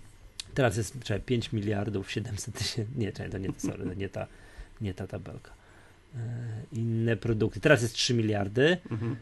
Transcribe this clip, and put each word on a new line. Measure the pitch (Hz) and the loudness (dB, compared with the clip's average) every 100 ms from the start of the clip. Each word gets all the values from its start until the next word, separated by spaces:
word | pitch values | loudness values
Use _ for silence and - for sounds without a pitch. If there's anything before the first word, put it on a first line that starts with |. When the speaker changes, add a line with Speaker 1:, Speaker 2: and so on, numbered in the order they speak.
| - - - - - | -18 -20 -18 -12 -6
Speaker 1:
Teraz | - 123 98 | 2 4 4
jest, | 107 127 | -2 -4
czekaj, | - 101 | -2 -2
pięć | - 120 - | 2 0 2
miliardów | 110 101 101 104 101 98 | -2 0 0 0 -2 -2
siedemset | - 107 101 - - | -4 -4 -6 -6 -4
tysięcy, | 107 - 107 135 | -4 -2 -4 -2
nie, | 101 | -2
czekaj, | - 95 | -2 -6
to | 95 | -4
nie, | 95 - | -4 -2
sorry, | 95 - 95 | -4 -4 -4
to | |
nie | 98 98 | -4 -4
ta, | - - - - - - - | -4 -8 -10 -20 -16 -14 -6
nie | 104 | -4
ta | 90 95 | -4 -6
tabelka. | 101 80 - - - - - - - - 120 | -8 -8 -12 -14 -20 -20 -20 -20 -20 -14 -8
E, | 113 120 120 110 - | -6 -6 -6 -8 -6
inne | 113 117 113 113 113 | -2 0 2 4 2
produkty. | 117 110 107 104 | 2 2 2 4
Teraz | 156 135 | 6 6
jest | 113 | 6
trzy | - - | 0 2
miliardy. | 120 107 104 101 107 147 180 - | 4 4 2 2 4 6 4 0
Speaker 2:
Mhm. | 113 117 113 | -4 -2 -4